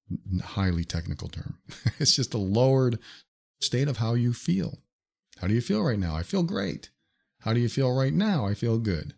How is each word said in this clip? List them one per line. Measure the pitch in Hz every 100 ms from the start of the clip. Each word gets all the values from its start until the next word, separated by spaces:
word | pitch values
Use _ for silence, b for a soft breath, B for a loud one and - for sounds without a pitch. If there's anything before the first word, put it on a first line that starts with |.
| -
N-, | 90 - 92
highly | - - 95 85
technical | 82 85 85 - -
term. | - - - - -
<laughs> | - -
It's | 143 -
just | 123
a | 117
lowered | 95 107 131 135 127 117 B B B _ _ -
state | - 123 143
of | 120
how | 113
you | 120 120
feel. | 117 - 170 71 - _ _ _ _ _ -
"How | 90
do |
you | 113
feel | 123 208
right | 180 107
now?" | 87 78
"I |
feel | 85 196
great." | 170 101 98 - - _ _ _ _ _
"How | 110
do | 117
you | 120
feel | - 131
right | 127 135
now?" | 156 214 175 101
"I |
feel | 101 117 117
good." | 110 87 76